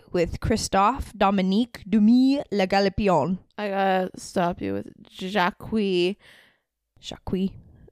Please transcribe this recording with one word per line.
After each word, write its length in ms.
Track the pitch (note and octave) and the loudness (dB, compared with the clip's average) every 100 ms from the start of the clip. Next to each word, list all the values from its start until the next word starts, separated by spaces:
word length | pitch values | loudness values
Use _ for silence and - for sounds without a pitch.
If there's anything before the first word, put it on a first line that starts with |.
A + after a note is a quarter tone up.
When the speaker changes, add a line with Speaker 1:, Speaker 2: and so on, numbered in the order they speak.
| - | -6
Speaker 1:
with 280 | F3+ F3 - | -2 -2 -2
Christophe 720 | - A3 - G3 G3+ C#4 - G3+ | -4 -2 -2 0 0 0 -6 -2
Dominique 640 | G3 G3+ F#3 G3 B3 - - | 0 2 0 0 -2 -6 -2
Dumi 520 | G#3+ G#3 B3 C4 C#4 - | 2 6 6 4 2 -2
Le 160 | G3+ F#3+ | -2 0
Galipion. 720 | G3 G3 F#3+ G3 E3+ C#3 F#3 - - | 2 0 0 2 2 2 -4 -8 -10
Speaker 2:
I 120 | G#3 | -6
gotta 420 | G3 G3 F#3 F#3 - | -2 0 0 -2 -8
stop 460 | - - F3 F#3 | -8 -2 -2 -2
you 120 | G2 | -6
with 140 | G2 - - - | -6 -8 -16 -20
Jacques. 540 | - F#3 G3+ F3+ - - A3 G3+ F3+ F3 G3+ - - _ _ _ _ _ _ | -12 -6 0 0 -2 -6 -2 0 0 0 -2 -12 -20 _ _ _ _ _ _
Speaker 1:
Jacques. 480 | - - - F#3 F#3+ - - - - | -18 -16 -6 -4 -4 -6 -20 -20 -20